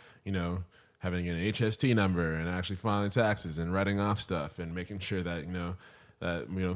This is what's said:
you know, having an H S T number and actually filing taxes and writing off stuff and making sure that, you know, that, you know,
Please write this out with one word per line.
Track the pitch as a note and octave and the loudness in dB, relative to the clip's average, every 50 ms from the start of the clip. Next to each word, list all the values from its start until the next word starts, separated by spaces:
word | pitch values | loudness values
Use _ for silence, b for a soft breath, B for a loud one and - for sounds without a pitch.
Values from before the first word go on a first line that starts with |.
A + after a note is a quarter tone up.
| B B B B B | B B B B B
you | G2+ | -2
know, | G2 F2+ F2 F2 F2+ F#2 F2+ b b b b b b b | 0 0 0 0 -2 -4 -6 b b b b b b b
having | - F#2 F2+ F2 F2 F2 | -4 -2 0 0 0 0
an | E2+ | 0
H | E2 F#2 G#2+ G#2+ - | 0 0 0 2 2
S | A#2 A2 G#2+ | 2 2 2
T | - - B2+ A#2 | 2 4 4 6
number | G#2+ G2 F#2+ F2+ E2+ E2+ D#2+ D#2+ | 6 6 4 4 4 2 2 0
and | D#2+ E2 F2 | 0 0 0
actually | F2+ F#2 F2+ - F#2+ | -2 -2 -2 -4 -6
filing | - - A2 G2+ G2+ G2+ G2+ | -4 -2 0 0 2 0 2
taxes | - B2+ A2+ G#2+ G#2 - - E2+ D2+ E2 | 2 4 4 4 2 0 -2 -4 -4 -2
and | E2 E2+ | -2 0
writing | F#2 F#2+ G2 G2 G2+ G2 | 2 2 2 2 2 2
off | G2+ G#2 A2 A#2 | 2 0 0 0
stuff | - - F#2 D#2+ D2 - - | -2 -2 -2 -2 -4 -6 -8
and | - E2+ E2 E2+ | -8 -8 -8 -6
making | F2+ F2+ - G#2 F#2+ | -8 -8 -8 -8 -8
sure | F#2+ - G2+ F#2 | -4 -2 -2 -2
that, | E2+ F2 E2+ E2 C#2+ | -2 -2 -4 -4 -4
you | E2+ F2+ | -6 -6
know, | F2 F2 F2 F#2 B B B B B B B B - | -4 -4 -4 -6 B B B B B B B B -6
that, | E2+ F2 E2+ E2 - - | -4 -2 -2 -2 -4 -4
you | F#2 F#2+ | -4 -2
know, | F#2 F2+ F2+ | 0 0 -2